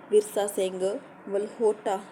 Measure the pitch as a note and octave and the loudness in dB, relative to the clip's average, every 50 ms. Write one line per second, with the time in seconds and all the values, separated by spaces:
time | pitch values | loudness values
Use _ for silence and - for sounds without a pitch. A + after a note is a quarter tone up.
0 | - - G#3 G#3+ G#3 - - - G3+ G#3 - - F#3+ F#3 F#3 F#3 F#3 F#3+ G#3 C#4 | -4 4 4 4 4 4 0 -2 -2 -2 0 -2 -2 -2 -2 0 -2 -2 -2 -2
1 | - - - - - - G3 G3 G#3 G#3+ - - A#3+ G#3 G#3 - - A3+ G3 G3 | -8 -12 -20 -16 -10 -4 -2 -2 -2 -2 -2 0 2 2 2 2 0 -2 -2 -2
2 | G#3+ - | -4 -10